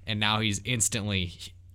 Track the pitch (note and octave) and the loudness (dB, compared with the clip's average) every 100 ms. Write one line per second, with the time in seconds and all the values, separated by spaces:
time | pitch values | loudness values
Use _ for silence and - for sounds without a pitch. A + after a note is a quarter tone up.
0 | - G#2+ G#2 G#2+ A2 G2 G2+ B2+ - A#2 | -6 0 2 4 2 0 0 0 2 0
1 | G#2 G2 F2 - - - - | 2 0 0 -4 -14 -16 -20